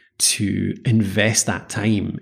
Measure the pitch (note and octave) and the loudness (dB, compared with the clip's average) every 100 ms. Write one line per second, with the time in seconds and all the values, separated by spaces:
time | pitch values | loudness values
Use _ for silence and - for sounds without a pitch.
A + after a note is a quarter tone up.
0 | _ - - - G2+ F#2+ F#2+ - B2+ A2+ | _ -2 -2 0 0 0 -2 -2 2 2
1 | G2 G#2 G#2+ G#2+ - F2 - G#2+ G#2+ G#2 | 2 2 2 2 -2 -4 -6 -4 0 0
2 | F#2 - | -2 -8